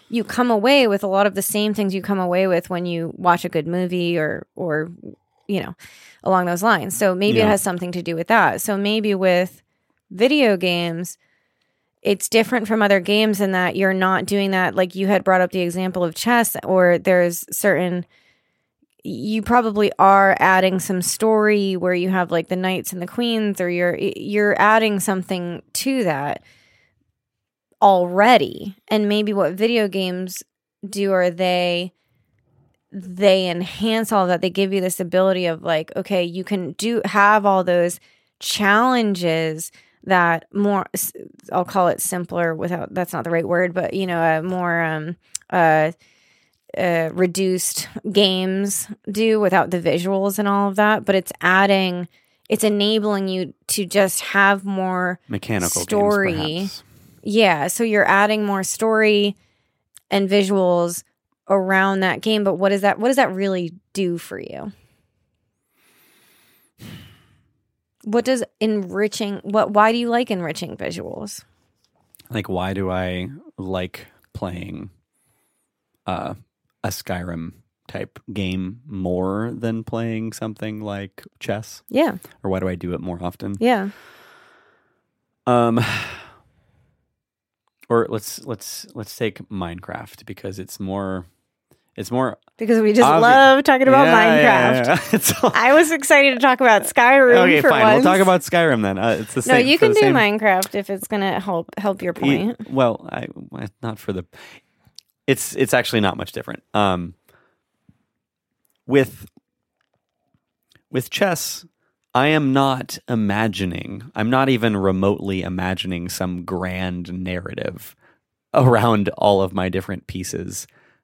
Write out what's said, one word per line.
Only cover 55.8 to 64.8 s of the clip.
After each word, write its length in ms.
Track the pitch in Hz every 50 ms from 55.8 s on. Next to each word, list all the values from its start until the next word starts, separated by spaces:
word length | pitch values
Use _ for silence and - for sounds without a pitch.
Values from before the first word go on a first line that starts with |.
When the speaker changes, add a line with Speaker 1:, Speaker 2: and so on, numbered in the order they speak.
Speaker 1:
story. 500 | 87 - 214 202 202 208 208 202 196 185
Speaker 2:
games, 500 | 165 156 156 156 160 180 196 190 - -
perhaps. 0 | - _ _ _ _ _ _ _
Speaker 1:
Yeah, 440 | - 214 202 226 214 185 165 147 143 180
so 160 | - - 233
you're 240 | 226 208 208 - -
adding 360 | 190 196 208 214 214 214 208
more 200 | 202 196 190 185
story 720 | - - - 226 220 220 220 220 214 208 208 208 202 196 _ _ _ _ _ _ _ _ _ _ _ _ - _ -
and 180 | 196 196 196 185
visuals 760 | 202 202 190 190 202 190 185 180 175 175 170 175 175 - - _ _ _ _ _ _ _ _ -
around 520 | 196 196 185 190 190 190 190 196 196 190
that 220 | 190 185 131 -
game. 200 | - 220 220 208
But 120 | 202 196 165
what 180 | 175 196 196
is 80 | 202 196
that, 180 | 196 202 - -
what 80 | 220
does 100 | 254 262
that 160 | 269 247 175
really 400 | 185 190 196 196 190 180 175 160 175 190 _ _
do 260 | - 196 190 175 170 170
for 220 | - - - 92
you? 320 | - - - 67 - 208 - _